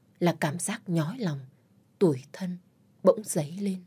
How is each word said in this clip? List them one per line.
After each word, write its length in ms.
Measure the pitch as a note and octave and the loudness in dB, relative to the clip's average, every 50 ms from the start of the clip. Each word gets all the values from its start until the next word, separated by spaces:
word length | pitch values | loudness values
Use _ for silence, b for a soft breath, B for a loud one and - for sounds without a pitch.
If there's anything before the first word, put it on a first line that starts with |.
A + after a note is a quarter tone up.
| _ _ _ _ | _ _ _ _
là 180 | F3 F3 D#3+ - | 2 2 2 2
cảm 180 | - D3 C#3 F3 | 0 -2 -2 -4
giác 240 | - - G#3+ - - | -4 -6 -6 -6 -4
nhói 320 | F#3+ E3+ E3 D3 D#3+ A#3 C4 | -2 0 0 0 -2 -4 -4
lòng, 220 | A3+ E3+ D3 C3+ C3 - - _ _ _ _ _ _ _ _ - | -4 -4 -4 -4 -8 -14 -20 _ _ _ _ _ _ _ _ 2
tủi 240 | G3 E3 C#3 B2+ - - | 4 4 4 2 -4 -12
thân 240 | - - F#3+ F3+ F3+ F3+ - _ _ _ _ _ _ _ | -10 -8 -8 -8 -8 -8 -12 _ _ _ _ _ _ _
bỗng 220 | - G3+ - G#3+ G#3+ | 4 4 4 4 0
dấy 320 | - - F3+ D3 C#3+ F3 G3 | -4 -4 -2 -4 -4 -6 -6
lên. 180 | G3+ G3 F#3 F#3 F3+ | -4 -4 -4 -6 -8